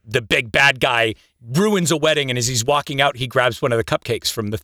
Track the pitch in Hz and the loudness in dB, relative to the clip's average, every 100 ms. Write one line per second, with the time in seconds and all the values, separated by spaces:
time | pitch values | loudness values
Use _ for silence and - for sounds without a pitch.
0 | 110 127 113 147 123 143 139 131 139 120 | -4 -4 0 -2 0 2 2 2 0 2
1 | 113 101 _ _ 117 139 214 202 170 160 | 0 -2 _ _ -6 0 2 2 2 2
2 | 156 151 135 123 120 127 117 143 - 139 | 2 2 0 -2 -2 -2 0 0 -2 0
3 | 139 120 120 131 123 113 139 117 110 156 | 0 0 -2 0 0 0 -2 0 0 -4
4 | - 107 - - 104 107 | -2 -4 -4 -6 -6 -6